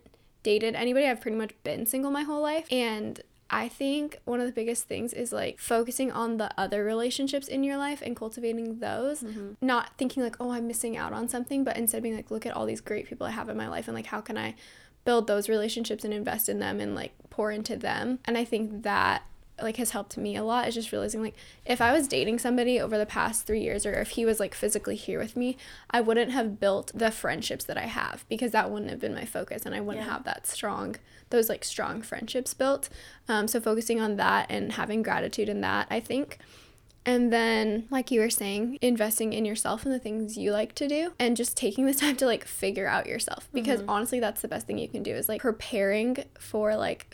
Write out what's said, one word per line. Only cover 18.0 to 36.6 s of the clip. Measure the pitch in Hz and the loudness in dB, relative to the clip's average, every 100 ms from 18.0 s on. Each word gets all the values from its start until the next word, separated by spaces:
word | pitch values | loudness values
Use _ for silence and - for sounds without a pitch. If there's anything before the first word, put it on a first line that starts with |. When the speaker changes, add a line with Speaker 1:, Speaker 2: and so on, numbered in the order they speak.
| 247 254 | 0 -2
Speaker 1:
And | - 240 | 0 0
I | |
think | 240 202 214 208 | 2 0 -2 -2
that, | 202 196 185 - - - - - | 2 4 4 2 -2 -18 -18 -6
like, | 220 226 | -4 -2
has | 226 | -2
helped | 214 202 - | -2 -6 -6
me | 208 208 | -4 -2
a | |
lot, | 220 240 233 | 0 2 0
is | |
just | 233 226 | -2 -4
realizing, | 208 208 220 | -2 -2 -2
like, | 220 - - - | -4 -6 -18 -8
if | - 247 | -2 4
I | 233 | 6
was | 311 - | 6 4
dating | 131 214 233 | 2 2 2
somebody | 240 247 247 247 | 2 4 4 4
over | 214 214 | 2 2
the | 214 | 2
past | - 226 220 - | 0 0 0 0
three | 220 | 0
years, | - 202 202 | 0 -2 0
or | |
if | 202 220 | 0 -2
he | 240 | 2
was, | 226 214 | 2 2
like, | 196 | 0
physically | - 208 214 202 214 | -2 0 0 0 -4
here | - 180 | -4 -4
with | 220 247 | -4 -2
me, | 247 254 - - - | -2 -2 -12 -18 0
I | 240 | 4
wouldn't | 226 226 233 | 6 4 4
have | 254 220 202 | 2 0 2
built | 196 196 - | 2 2 -2
the | 208 220 | 0 0
friendships | 220 - 160 - - | 2 -2 -2 -2 -4
that | - - | -4 -4
I | 226 | -4
have, | - - - - | -2 -4 -6 -6
because | 226 240 | -2 2
that | 220 196 | 2 2
wouldn't | 208 - | -2 -4
have | - | -4
been | 220 | -4
my | - | -4
focus, | 220 - - 233 214 | -6 -6 -6 -8 -6
and | |
I | 202 | -6
wouldn't | 208 220 226 | -4 -6 -6
Speaker 2:
Yeah. | |
Speaker 1:
have | - | -6
that | - - - | -6 -6 -6
strong, | - 208 196 196 220 - - - | -4 -4 -4 -6 -8 -14 -20 2
those, | 240 226 | 2 4
like, | - | 0
strong | - - 196 226 | -4 -4 -4 -4
friendships | - - 220 247 254 | -6 -6 -4 -4 -4
built. | - 269 277 - - - - - | 0 2 2 -2 -10 -18 -12 -2
Um, | 214 214 | 0 2
so | 233 | 0
focusing | 220 220 226 226 | 2 2 2 2
on | 214 202 | 2 4
that | 180 196 - | 4 4 2
and | 208 202 | -2 -4
having | 208 208 220 | -4 0 0
gratitude | 208 - 196 226 208 | 0 0 0 0 -2
in | 202 | 0
that, | 190 202 208 | 0 0 0
I | 226 | -2
think. | - 254 294 - - - | -2 -4 -4 -10 -18 -20